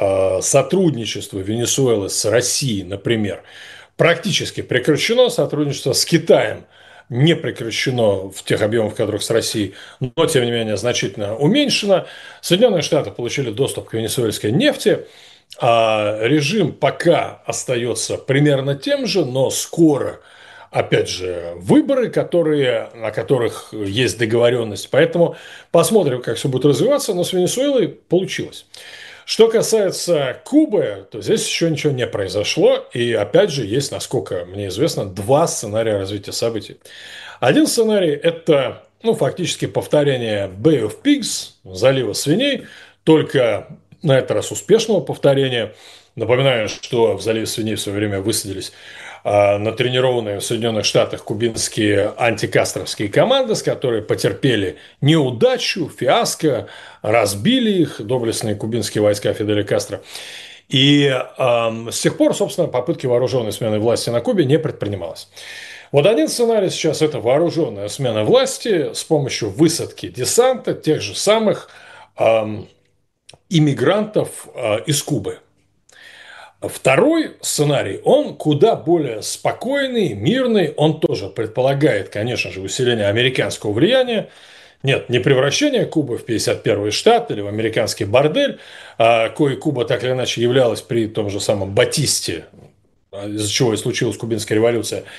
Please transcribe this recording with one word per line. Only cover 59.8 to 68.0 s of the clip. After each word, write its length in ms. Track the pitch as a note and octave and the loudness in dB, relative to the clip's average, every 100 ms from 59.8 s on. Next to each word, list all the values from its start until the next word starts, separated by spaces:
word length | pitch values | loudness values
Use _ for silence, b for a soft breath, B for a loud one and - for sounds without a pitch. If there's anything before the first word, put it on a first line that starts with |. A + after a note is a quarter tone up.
| - G2+ B B B B B B B | -4 -10 B B B B B B B
И, 400 | C3+ C#3 C#3+ C#3+ B2+ B2+ - | 2 6 6 4 0 -4 -2
ам, 520 | C3 A#2+ A#2 A2+ A2+ | 2 2 0 -4 -8
с 80 | - | -4
тех 160 | E3 - | -2 2
пор, 180 | D4+ - | 0 2
собственно, 320 | F#3+ - D#3 | -2 -2 -2
попытки 380 | B2 B2 D#3+ C3 | -2 -2 -2 0
вооружённой 460 | B2 B2+ B2 A2 | 0 0 -2 -2
смены 260 | G2+ A2+ G#2+ | -4 -2 0
власти 300 | A2+ G#2+ - | 2 0 0
на 100 | A#2 | -2
Кубе 220 | E3+ G#3 C3 | 0 2 4
не 140 | D#3 | 2
предпринималось. 720 | C3 - G#2+ G2 E2+ E2 - B B B B B B | 0 -6 -6 -6 -8 -12 -18 B B B B B B
Вот 120 | C#3+ F3+ | 2 4
один 220 | B3 D#4 | 4 0
сценарий 420 | - A#3 A3+ F3+ | 0 2 2 0
сейчас — 320 | - E3 C#3 | 0 -2 0
это 180 | D#3 C3+ | 0 0
вооружённая 640 | G#2+ C#3 E3+ C#3+ C3+ G2+ G#2 | 2 2 2 0 -2 -4 -8
смена 360 | - | -4